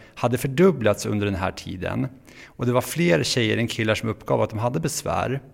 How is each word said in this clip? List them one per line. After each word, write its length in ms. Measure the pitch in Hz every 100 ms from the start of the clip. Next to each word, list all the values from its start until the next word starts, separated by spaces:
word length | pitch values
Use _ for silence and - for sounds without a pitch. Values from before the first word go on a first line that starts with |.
| -
hade 240 | - 117 120
fördubblats 680 | 139 131 190 156 107 104 110
under 200 | 104 101
den 80 |
här 180 | 95 92
tiden. 560 | - 92 92 87 107 131 - - - -
Och 200 | - 123
det 60 |
var 80 | 123
fler 420 | - 156 175 165
tjejer 340 | 127 131 110 107
än 120 | 113
killar 260 | - 110
som 140 | 104 113
uppgav 340 | 101 - 127
att 80 | 107
de 80 | 107
hade 220 | 120 151
besvär. 640 | 160 - - 87 104 135 -